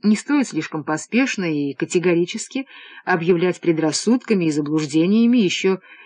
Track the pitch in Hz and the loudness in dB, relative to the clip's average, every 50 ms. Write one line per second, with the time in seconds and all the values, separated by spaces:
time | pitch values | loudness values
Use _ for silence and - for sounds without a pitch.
0 | - 208 214 - - - 294 285 240 - - 156 151 - - 156 131 156 156 156 | 0 2 2 2 0 0 0 0 0 -2 -4 -6 -6 -6 -8 -8 -6 -4 -6 -6
1 | - - 202 240 277 254 - 202 180 165 151 147 143 139 131 - 165 - - 180 | -4 -2 -2 0 0 0 -2 -4 -4 -2 -2 -2 -2 -4 -4 -6 -4 -2 -2 0
2 | 165 180 170 170 175 - - 214 - - - 269 262 - - - - - - - | 2 2 2 2 0 -2 -4 -8 -10 -8 -8 -8 -8 -10 -14 -20 -20 -20 -20 -8
3 | - 180 180 165 165 175 180 165 180 185 175 - - 175 160 160 160 156 143 - | -4 -2 -2 0 2 2 2 2 2 0 -2 -2 0 -2 0 0 0 -2 -2 -2
4 | - 208 247 254 - - 220 185 170 156 143 156 143 147 156 156 156 135 143 160 | 0 0 0 0 0 0 0 0 0 0 0 -2 -2 -2 -2 -2 -2 0 0 2
5 | 165 190 208 226 233 233 247 247 190 170 - - - 190 190 - - - - - | 2 4 4 4 4 4 4 4 2 2 0 0 0 0 -2 -2 -6 -14 -20 -20
6 | - | -8